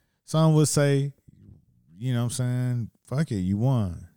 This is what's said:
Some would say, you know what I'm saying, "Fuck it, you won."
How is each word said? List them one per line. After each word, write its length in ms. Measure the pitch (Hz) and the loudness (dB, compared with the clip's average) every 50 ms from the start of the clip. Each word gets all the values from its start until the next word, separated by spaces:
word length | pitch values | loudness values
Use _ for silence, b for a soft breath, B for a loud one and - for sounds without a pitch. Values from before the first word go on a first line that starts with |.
| _ _ _ _ _ | _ _ _ _ _
Some 280 | - - 160 160 160 156 | -4 0 2 4 4 6
would 120 | 151 151 | 4 4
say, 460 | - - 147 143 143 139 139 139 139 - _ _ - - _ - - - - _ _ _ _ _ _ 82 | 4 2 2 2 2 2 0 -2 -4 -8 _ _ -20 -20 _ -20 -20 -20 -20 _ _ _ _ _ _ -14
you 160 | 95 113 131 123 | -8 -4 -2 -2
know 60 | 120 | 0
what 40 | 120 | -2
I'm 40 | 120 | -2
saying, 580 | - - 127 123 123 123 123 123 123 120 110 - - _ _ | -2 -4 -4 -2 -2 -2 -2 -2 -2 -4 -6 -8 -12 _ _
"Fuck 260 | - 123 143 160 - | -6 -4 -4 -4 -2
it, 40 | 120 95 | -2 -2
you 180 | 90 92 98 | 0 0 0
won." 500 | 104 120 135 135 120 104 90 82 - - - _ | 0 2 2 2 0 0 -2 -6 -8 -14 -18 _